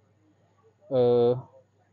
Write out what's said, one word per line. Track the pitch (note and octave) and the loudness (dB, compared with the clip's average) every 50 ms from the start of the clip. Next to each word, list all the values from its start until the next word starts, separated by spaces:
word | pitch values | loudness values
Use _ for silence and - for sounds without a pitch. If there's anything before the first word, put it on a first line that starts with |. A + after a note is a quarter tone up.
| _ _ _ _ _ _ _ _ _ _ _ _ _ _ _ _ _ - | _ _ _ _ _ _ _ _ _ _ _ _ _ _ _ _ _ -6
eh, | C#3 B2+ B2 B2 A#2+ A#2+ A#2+ A#2+ B2 B2+ B2 - _ - _ _ _ _ _ _ | -2 0 0 2 2 2 2 0 0 -4 -8 -16 _ -20 _ _ _ _ _ _